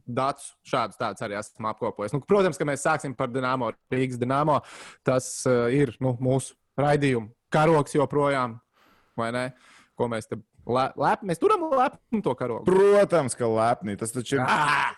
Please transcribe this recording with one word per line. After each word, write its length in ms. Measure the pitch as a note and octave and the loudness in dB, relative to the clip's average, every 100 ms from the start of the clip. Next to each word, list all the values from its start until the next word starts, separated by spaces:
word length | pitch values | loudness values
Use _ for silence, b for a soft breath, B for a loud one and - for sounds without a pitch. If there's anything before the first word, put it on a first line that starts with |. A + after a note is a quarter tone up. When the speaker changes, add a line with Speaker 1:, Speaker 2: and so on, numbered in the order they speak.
| - | -8
Speaker 1:
datus 460 | A#2+ C3+ C#3+ - _ - | -4 -4 -4 -14 _ -6
šādus 320 | C3+ A2+ - | -2 -2 -4
tādus 220 | A#2 G2 | -8 -6
arī 160 | A2+ G2+ | -8 -8
esmu 300 | G#2+ _ A2 | -10 _ -8
apkopojis. 440 | G#2+ - - G#2 | -4 -6 -6 -6
Nu, 80 | C#3+ | -6
protams, 360 | - G3+ F#3 C#3+ | 2 2 4 0
ka 80 | D3 | -4
mēs 180 | C3+ | -2
sāksim 320 | E3 D#3 C#3+ B2 | 0 -2 -4 -6
par 120 | C3 | -4
Dinamo, 420 | C3 B2+ C3 A2+ - _ | -2 -2 -2 -2 -6 _
Rīgas 280 | B2+ C3 B2 | -2 -2 -2
Dinamo. 400 | A#2+ C3+ D#3 C3+ B B B B | 0 0 2 0 B B B B
Tas, 420 | - C3 - - C3 | 0 0 -2 -4 0
eh, 240 | B2 A#2+ | 2 2
ir, 240 | C#3 C#3 - | 2 0 0
nu, 180 | C3 A#2+ | -4 -2
mūsu 340 | B2+ C3+ - - _ - | 0 0 -2 -14 _ -2
raidījumu 520 | C#3+ D3 C#3+ B2 G#2+ - _ | 2 2 2 0 -4 -16 _
karoks 440 | D#3 D#3 D#3+ C#3 | 2 4 4 2
joprojām, 680 | D3+ C3+ D3 C#3+ C#3 B2 A2+ _ b b b b - | 0 0 2 0 0 -2 -6 _ b b b b -6
vai 140 | A#2 | -4
ne? 220 | B2 B2+ - b b b - | -4 -6 -10 b b b -4
Ko 120 | A#2+ | -4
mēs 160 | A2+ - | -4 -8
te 80 | A2+ - _ - | -12 -12 _ -4
le-, 240 | B2 C3+ - | 0 0 0
lep-, 240 | C3+ G#3+ | -2 0
mēs 160 | G3 E3 | -4 0
turam 240 | G4+ G#4 D#4+ | 2 2 0
lepnu 540 | C4+ C4+ - _ A3 | 0 0 -2 _ -4
to 100 | E3 | -2
karogu. 320 | B2 B2 A2 - | -2 -4 -2 2
Speaker 2:
Protams, 720 | F#3 G3+ G3+ G3+ E3+ C3 - | 4 6 6 4 2 0 -2
ka 80 | A#2 | 0
lepni. 500 | A2 A2+ B2 G#2+ G2 | 2 2 0 -4 -6
Tas 140 | A2+ | -6
taču 280 | B2+ A2+ C3+ | -6 -2 -2
ir, 20 | |
Speaker 1:
Ā! 480 | B2+ - D3 C#3+ C3+ | 0 0 0 0 -2